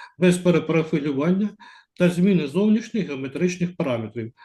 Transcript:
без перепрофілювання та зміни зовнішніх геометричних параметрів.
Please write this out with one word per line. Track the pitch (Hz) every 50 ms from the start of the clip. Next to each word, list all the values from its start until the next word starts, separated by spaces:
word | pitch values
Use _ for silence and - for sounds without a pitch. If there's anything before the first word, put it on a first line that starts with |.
| - - _ -
без | 175 180 180 180
перепрофілювання | 180 180 165 156 156 - 160 160 156 - - 151 139 151 135 135 147 170 185 190 214 202 - - - - - - _ _ _ -
та | 180 175
зміни | 175 175 175 208 196 165 151
зовнішніх | 135 139 180 208 214 214 233 233 - - 226 170 143
геометричних | 143 131 135 131 135 143 175 180 175 - 175 175 -
параметрів. | - - 135 120 113 110 107 110 120 110 117 - _ -